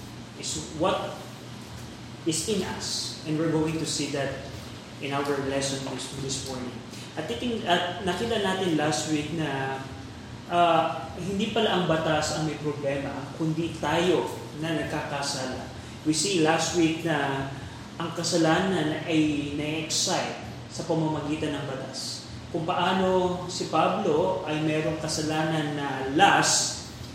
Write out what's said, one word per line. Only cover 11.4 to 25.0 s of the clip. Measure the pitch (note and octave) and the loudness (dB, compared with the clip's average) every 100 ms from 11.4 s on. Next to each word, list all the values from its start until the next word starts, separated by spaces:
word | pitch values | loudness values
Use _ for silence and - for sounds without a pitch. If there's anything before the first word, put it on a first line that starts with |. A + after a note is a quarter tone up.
| A3+ | 0
pala | A#3 G#3+ F#3 | 2 4 4
ang | E3 | 4
batas | D#3+ D#3+ D3+ - D3+ | 4 4 2 2 0
ang | D#3 | -2
may | C#3+ | -2
problema, | D3+ C#3+ C#3+ C#3 C#3 - - - | -4 -2 0 -2 -2 -6 -8 -2
kundi | D#3+ D#3 E3+ - | 0 2 0 0
tayo | D3 E3 F3+ D3 - - - D3 | 2 4 4 4 2 -4 -8 -6
na | D#3+ D#3 | -2 -2
nagkakasala. | - D#3 C3+ C#3+ - C3+ B2+ B2 - - - - D#3 | -2 -2 -2 -2 -2 -2 -4 -6 -8 -10 -12 -6 0
We | |
see | D#3 G3+ F#3 D#3 | 2 4 4 6
last | D#3+ - F3 | 4 2 4
week | D#3+ D#3+ | 4 4
na | E3 D3 C#3 C#3 C3+ - - - - - | 0 2 2 0 -4 -6 -10 -12 -12 -6
ang | E3 | -6
kasalanan | F3 E3 F3 D#3+ E3+ F#3+ F3+ D3+ D3+ F3 | -2 0 4 6 6 4 2 2 0 0
ay | D#3+ D3+ C#3+ C#3+ D3 | 4 4 2 -2 -2
na-excite | D3+ D#3+ - - F#3+ D#3+ - - - - - | -2 -2 -2 0 0 0 -2 -6 -10 -12 -10
sa | - - | -6 0
pamamagitan | D#3+ D#3 D3+ C#3+ D#3 D3+ C#3+ | 2 2 0 -2 -2 -2 -2
ng | C3 | -4
batas. | B2 B2+ - - - - - - | -6 -6 -8 -8 -8 -10 -12 -6
Kung | E3+ | -4
paano | E3 F3+ F3+ F#3+ F#3 F#3 F3+ F3 - | -2 0 2 4 4 4 4 0 -4
si | - - | -4 0
Pablo | D#3+ - F#3+ F#3 D3+ F3 C#3 D#3 | 4 4 4 2 4 4 2 0
ay | D#3 | 0
merong | D#3 D#3 D#3 D#3 | 2 2 0 0